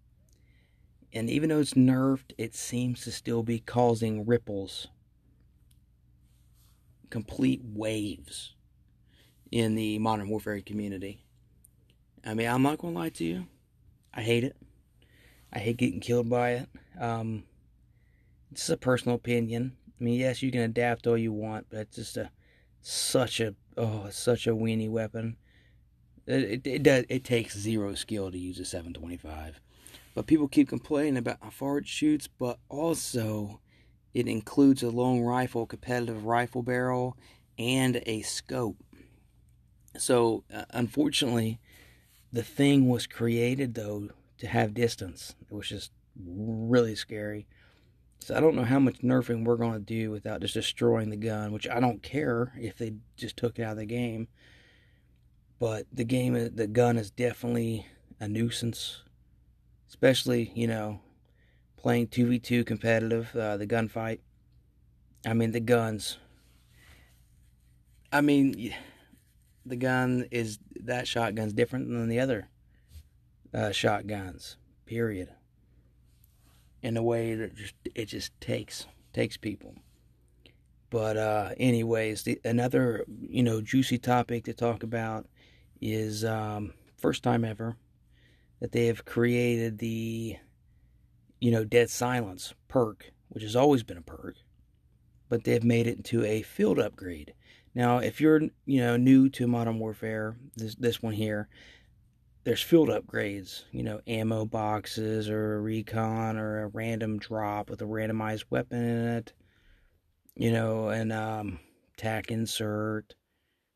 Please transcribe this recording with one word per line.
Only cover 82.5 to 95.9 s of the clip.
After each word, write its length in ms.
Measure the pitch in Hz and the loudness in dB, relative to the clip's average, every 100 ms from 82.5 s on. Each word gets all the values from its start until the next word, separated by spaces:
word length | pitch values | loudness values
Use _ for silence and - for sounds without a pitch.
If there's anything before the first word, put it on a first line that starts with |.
| 120 123 139 127 104 - 107 | 2 4 4 2 0 -6 -10
you 200 | - 113 | -4 2
know, 200 | 123 110 | 2 2
juicy 360 | 107 131 131 120 | 2 2 4 2
topic 460 | - 123 117 120 | 4 2 2 -2
to 100 | 117 | -4
talk 300 | 117 117 113 | -2 0 0
about 440 | 113 113 113 110 104 _ - _ - - | -4 -4 -4 -6 -10 _ -20 _ -20 -8
is, 420 | 110 110 110 104 | -4 -2 -2 -2
um, 500 | 113 110 107 104 104 - _ - | -2 -2 -4 -6 -8 -12 _ -4
first 280 | - 143 | -2 0
time 200 | 123 120 | 2 2
ever 320 | 113 104 113 117 _ _ _ _ _ _ _ - | 0 -4 -6 -8 _ _ _ _ _ _ _ -10
that 120 | 120 | -4
they 140 | 120 117 | 0 2
have 180 | 113 | 0
created 760 | - - 120 120 120 117 113 107 | -2 2 4 4 2 2 -2 -4
the, 580 | 117 113 113 113 113 95 - _ _ _ _ _ _ _ _ - | -4 -4 -4 -6 -8 -10 -16 _ _ _ _ _ _ _ _ 0
you 100 | 120 | 4
know, 140 | 117 110 | 4 6
Dead 240 | 120 117 | 4 4
Silence 640 | - 123 127 107 92 - - - | 2 0 0 -2 -8 -14 -16 -2
perk, 440 | 135 113 104 - - - | 2 2 -2 -16 -20 -16
which 140 | - | -10
has 120 | 107 117 | -2 4
always 260 | 147 139 | 6 6
been 160 | 113 90 | 2 -12
a 40 | |
perk, 340 | - - - - _ _ _ _ _ _ _ _ - | -14 -16 -14 -16 _ _ _ _ _ _ _ _ -4
but 160 | 117 | -2
they've 200 | 113 120 | 2 4
made 240 | 113 117 | 4 4
it 100 | 117 | 2